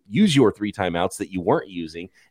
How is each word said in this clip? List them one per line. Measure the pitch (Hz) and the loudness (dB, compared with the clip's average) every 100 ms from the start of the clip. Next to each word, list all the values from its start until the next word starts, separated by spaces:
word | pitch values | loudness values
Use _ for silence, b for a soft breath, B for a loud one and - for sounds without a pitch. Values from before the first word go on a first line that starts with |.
| - | -4
use | 110 208 139 | 2 4 6
your | 110 | 4
three | - 104 | 2 -6
timeouts | 98 92 85 90 - | -4 -4 0 -2 -4
that | 87 | -8
you | 92 | -4
weren't | 87 160 - | 0 0 -2
using | 87 80 82 90 b b | -10 -10 -12 -16 b b